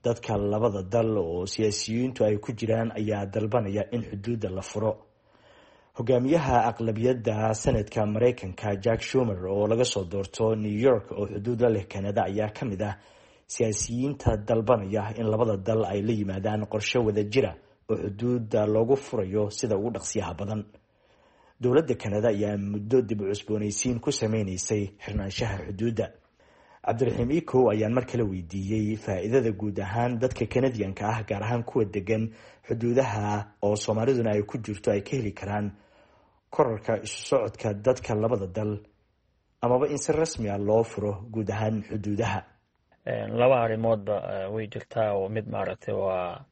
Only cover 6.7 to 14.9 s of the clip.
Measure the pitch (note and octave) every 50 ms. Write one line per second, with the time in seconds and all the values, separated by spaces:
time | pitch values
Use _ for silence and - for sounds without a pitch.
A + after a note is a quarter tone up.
6.7 | A2 - A#2 A2+ G#2+ G#2+ A#2 B2+ B2+ B2 G#2+ A#2 G#2+ G#2+ G#2+ A2 A2+ - - -
7.7 | B2 A2 G2+ - - A#2 G#2+ G#2 G#2 A2 A#2+ B2 B2 - - F#2 F#2 - - G#2
8.7 | G2+ G2 G2 A#2 A2+ A2 - - - C3 B2+ A2+ G2 F2+ F#2 F#2 G2 G2+ G#2 G#2+
9.7 | A2+ A#2 B2+ B2 - G2+ F#2+ E2+ G2+ G2 G2 F#2 - - A2+ A2 A2 A2 G#2+ G#2+
10.7 | G#2 G#2 A#2+ C3+ B2 G#2+ - - - F#2+ G#2 - - G2+ G2+ A#2+ B2 A2 B2 A#2
11.7 | A2 G2+ F#2+ - - G2+ F#2+ G#2 G2+ A2 F#2+ F#2 G2 G#2 G#2+ G#2+ A2 - - A2+
12.7 | G2 F2+ G#2 G2+ G2 - - - - - - - _ _ _ _ - - A#2+ A2
13.7 | G2+ G2+ - - A#2 B2 B2+ C#3+ C#3+ C#3+ - A#2+ A2+ G2+ G#2 - A#2 A2+ G#2+ G2+
14.7 | B2+ G#2+ G2 F#2+